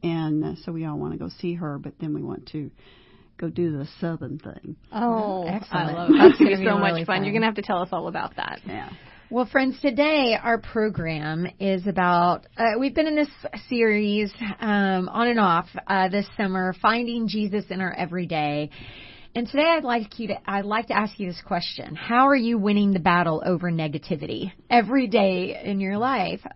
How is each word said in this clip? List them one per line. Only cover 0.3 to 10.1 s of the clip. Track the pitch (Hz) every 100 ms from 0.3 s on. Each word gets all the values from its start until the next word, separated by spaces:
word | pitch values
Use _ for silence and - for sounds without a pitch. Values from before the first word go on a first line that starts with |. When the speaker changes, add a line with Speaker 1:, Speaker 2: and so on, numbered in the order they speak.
| 151
Speaker 1:
uh, | 156 165
so | -
we | 165
all | 160 151
wanna | 151 165
go | 160
see | - 175
her, | 170 151 143
but | 139 -
then | 160
we | 151
want | 139 - -
to | 151 143 - - - - - - -
go | 170
do | 170 170 147
the | 147 -
southern | 170 165 135 151
thing. | - - 170 165 -
Speaker 2:
Oh, | 214 240 226 214 190
Speaker 3:
Oh, | 170
excellent. | 202 - 180 160
Speaker 2:
I |
love | 165 175
it. |
Speaker 3:
That's | 294 -
Speaker 2:
That's | -
gonna | 302
Speaker 3:
gonna | 196
Speaker 2:
be |
Speaker 3:
be | 190
Speaker 2:
so | 202
much | 196
Speaker 3:
really | 165
Speaker 2:
fun. | 165 190
You're | 196
Speaker 3:
fun. |
Speaker 2:
gonna | 220 226
have | 208
to |
tell | 196 185
us | 180
all | 175 165
about | - - -
that. | - -
Speaker 1:
Yeah. | - - - - - - -
Speaker 3:
Well, | 240
friends, | 247 269 262 262
today | 285 233 302